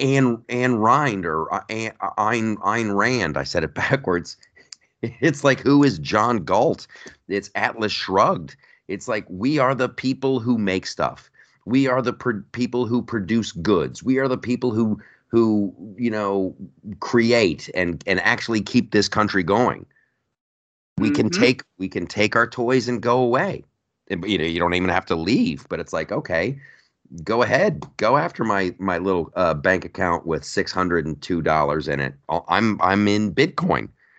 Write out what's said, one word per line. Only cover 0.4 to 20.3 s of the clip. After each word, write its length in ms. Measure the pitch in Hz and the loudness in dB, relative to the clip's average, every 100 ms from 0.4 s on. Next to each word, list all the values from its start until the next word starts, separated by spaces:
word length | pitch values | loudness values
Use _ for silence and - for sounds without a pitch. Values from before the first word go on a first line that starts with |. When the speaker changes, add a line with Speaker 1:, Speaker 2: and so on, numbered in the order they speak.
| - | -4
Speaker 1:
Anne 260 | 123 127 117 | -2 0 2
Rind 480 | 110 139 143 101 | 4 4 2 -2
or, 280 | 85 80 78 | -2 -2 -2
uh, 100 | 98 - | -6 -6
Anne, 220 | 110 110 - | -8 -8 -6
uh, 80 | 98 - | -6 -2
Ayn, 380 | 107 117 110 104 | 0 2 0 0
Ayn 360 | 98 113 110 | 0 0 0
Rand. 440 | 101 113 127 85 67 | 2 2 2 0 -2
I 60 | |
said 200 | 69 87 | -4 -2
it 80 | 78 | -4
<laughs> 80 | - | -2
backwards. 540 | - 139 92 87 80 - _ _ _ - _ _ | -2 -2 0 -2 -4 -14 _ _ _ -20 _ _
It's 420 | 117 - 160 143 | -10 -2 0 2
like, 160 | 143 127 | 2 2
who 220 | 117 143 | 4 6
is 140 | 143 90 | 6 2
John 460 | 71 107 117 117 | 0 0 2 0
Galt? 420 | 76 95 147 95 - - - - - | 0 2 2 -2 -8 -20 -20 -20 -6
It's 220 | 98 98 | -6 -4
Atlas 380 | 101 113 120 107 | -4 -4 -2 -4
Shrugged. 640 | - - 95 131 92 73 - _ _ - | -4 0 2 4 2 -6 -18 _ _ -10
It's 200 | 98 - | -10 -6
like, 160 | 110 85 | -6 -6
we 280 | 92 127 151 | -4 0 2
are 160 | 127 | 2
the 140 | 127 123 | 2 -2
people 520 | - 131 131 135 131 | -2 -4 -2 0 0
who 180 | 113 117 | 0 0
make 280 | 101 92 - | 0 -2 -2
stuff. 440 | - 67 - - _ _ _ - | -4 -4 -4 -16 _ _ _ -2
We 200 | 127 135 | 2 2
are 160 | 127 | 2
the 100 | 120 | 0
pro-, 300 | 120 135 107 - | -2 -2 -4 -6
people 340 | - 123 123 113 | -4 -2 -2 -2
who 140 | 120 | -2
produce 500 | 101 113 87 113 101 | -2 -4 -2 -2 -2
goods. 500 | 85 82 92 67 62 | -4 0 2 0 -4
We 160 | 98 131 | -2 0
are 100 | 135 | 0
the 80 | 127 | -2
people 320 | 117 120 123 | -4 -2 -2
who, 280 | 107 110 104 - _ _ | 0 -2 -2 -8 _ _
who, 440 | 117 113 107 98 - 101 95 | 2 4 2 0 -6 -16 -6
you 140 | 120 | -4
know, 440 | 107 101 98 95 - - _ 107 101 | -2 -2 0 -2 -6 -16 _ -16 -10
create 680 | - 120 113 120 101 73 - | 0 2 4 4 4 0 -6
and, 280 | - 87 78 - | -4 -2 -2 -2
and 140 | 92 | 0
actually 400 | 95 117 - 113 | 2 0 0 -2
keep 300 | 98 120 - | 0 0 2
this 180 | 104 98 | 2 2
country 340 | - 101 98 | 2 0 0
going. 440 | 85 104 120 52 50 _ _ _ _ | 2 2 2 -2 -10 _ _ _ _